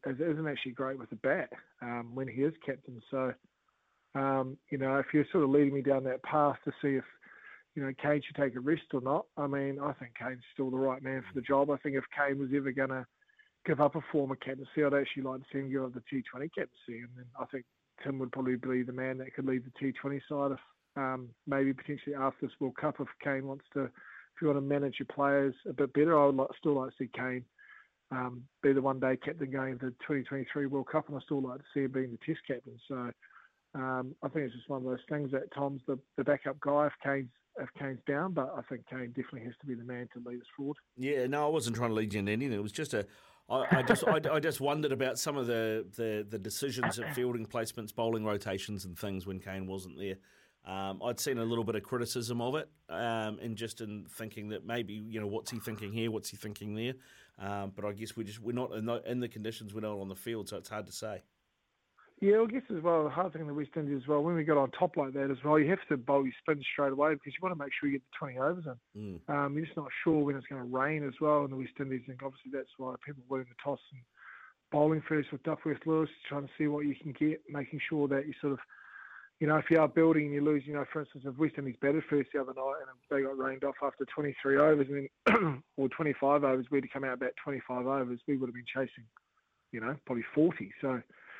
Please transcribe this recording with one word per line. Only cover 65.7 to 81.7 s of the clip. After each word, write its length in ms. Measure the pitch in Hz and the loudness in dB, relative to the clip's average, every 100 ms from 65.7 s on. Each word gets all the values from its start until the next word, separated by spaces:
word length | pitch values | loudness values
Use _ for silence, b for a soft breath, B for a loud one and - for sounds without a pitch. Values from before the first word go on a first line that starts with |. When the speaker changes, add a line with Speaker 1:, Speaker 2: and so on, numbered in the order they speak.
Speaker 1:
have 80 | 190 - | 2 2
to 80 | 139 | -2
bowl 280 | 120 139 | 4 4
your 100 | 135 - | 4 -2
spin 220 | - 151 131 | -2 -2 -2
straight 220 | - 139 | 0 2
away 220 | 135 151 | 4 2
because 180 | 147 143 | 2 -4
you 60 | 127 | -6
wanna 160 | 185 165 | -4 -4
make 160 | 139 | -6
sure 160 | - 147 | -2 0
you 100 | 139 | 0
get 40 | |
the 160 | - - | -4 -10
twenty 200 | 143 127 | -8 0
overs 260 | 139 180 156 | 0 0 -6
in. 540 | 123 _ 104 104 87 - | -10 _ -10 -8 -8 -2
Speaker 2:
Mm. 60 | |
Speaker 1:
Um, 220 | 143 143 147 | 0 0 -2
you're 80 | |
just 120 | 160 - | -4 -6
not 120 | - - | -8 -2
sure 180 | 170 156 | 4 4
when 140 | 143 139 | 4 0
it's 100 | - | -6
gonna 180 | 135 | -8
rain 380 | 123 127 139 156 139 | -2 0 2 0 -2
as 80 | 123 | 0
well 240 | 151 147 143 | 4 4 4
in 40 | |
the 60 | 131 | -4
West 160 | 123 - | -6 -6
Indies, 220 | 135 131 123 | -4 -4 -6
and 120 | 127 | -10
obviously 280 | 139 131 127 | -10 -10 -8
that's 160 | 135 131 - | -8 -8 -8
why 180 | 131 127 - | -8 -8 -12
people 160 | 139 127 | -14 -6
win 180 | 135 123 | -6 -6
the 60 | 120 | -8
toss 160 | 143 135 - | -6 -6 -8
and 100 | 131 - B B B B B - | -20 -20 B B B B B 0
bowling 320 | 147 151 156 - | 4 4 4 0
first 240 | 156 139 | 0 0
with 100 | 143 | -4
Duckworth 360 | 165 151 160 143 160 | -4 -2 -2 -2 2
Lewis, 240 | 160 156 - - | 2 2 -4 -8
trying 180 | 143 139 | -6 -6
to 60 | - | -2
see 80 | 151 | 0
what 180 | 147 | 0
you 100 | 147 | -2
can 180 | 131 151 | -4 -6
get, 300 | 123 151 156 - | 0 2 0 -4
making 320 | 143 135 147 - | -6 -6 -6 -2
sure 180 | 156 143 | 2 2
that 180 | 139 151 | 2 0
you 80 | - | -2
sort 120 | 147 | -2
of, 60 | 135 - B B B B B B - | -2 -6 B B B B B B 0
you 60 | 151 | 4
know, 100 | 156 | 4
if 140 | - | 6
you 100 | 165 | 6
are 80 | 151 | 8
building 380 | 165 165 156 147 | 8 8 8 4
and 80 | |
you 80 | 147 | 2
lose, 180 | 147 147 135 | 4 2 0
you 80 | |
know, 100 | 147 127 | -4 -4
for 80 | 160 | -6
instance, 240 | 143 139 135 | -8 -10 -6
if 80 | 127 | 0
West 160 | 156 156 | 0 0
Indies 200 | 139 | -6